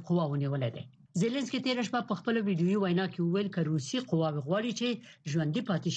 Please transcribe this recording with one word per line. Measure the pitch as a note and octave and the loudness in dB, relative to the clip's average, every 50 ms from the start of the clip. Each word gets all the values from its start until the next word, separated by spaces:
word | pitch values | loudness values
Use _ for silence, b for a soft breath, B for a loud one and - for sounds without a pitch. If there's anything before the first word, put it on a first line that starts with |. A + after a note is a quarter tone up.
| - | 0
قواو | - E3+ F3 E3 C#3+ C#3+ C#3+ C#3 | 0 2 2 2 2 0 0 0
نیولی | C#3 C#3+ C3+ C3 A#2 - | 0 0 -2 -2 -4 -4
دی. | - - - - _ - - _ F3 | -8 -12 -14 -18 _ -20 -6 _ 0
زيلنسکي | G3 A#3 B3+ C#4+ B3 - - B3+ - | 0 2 0 -2 -2 -2 -4 -2 0
تېره | C4 B3+ B3 A#3 | 0 0 0 0
شپه | - B3 A#3+ A#3 - | 0 -2 -2 -2 -2
په | G3+ F3 | -4 -2
خپله | - A#3+ A#3 A3+ G3+ | 0 0 0 2 2
ویډیويي | G3+ F#3+ D#3 F3 F3+ G3+ G#3+ | 2 2 2 2 2 4 2
وینا | G3 F3+ F3 F#3 F#3+ F3+ | 2 4 2 2 2 0
کې | - - | 0 0
وویل، | E3+ E3+ F3 G3+ G#3 F#3+ - | 0 2 2 0 0 0 0
که | F3+ D#3+ D3+ | 0 0 0
روسي | D#3 D3+ B2+ - - B3+ B3+ - | 0 -2 -2 -2 -4 -4 -2 0
قواوې | F3 E3 D#3+ D#3 D3 D3 C3 | 2 2 2 2 0 -2 -2
غواړي | C#3+ F#3 G#3+ A3+ A#3+ G3+ - | 0 0 0 0 -2 -2 0
چې | A#3+ B3 A#3 A#3 B B B B B D3+ | 0 0 -2 -2 B B B B B -2
ژوندي | C#3+ E3 D3+ D3+ D3+ A#3+ - - | 0 0 0 0 0 -2 0 0
پاتې | F3+ E3 - F3 E3+ | -2 0 0 -2 -2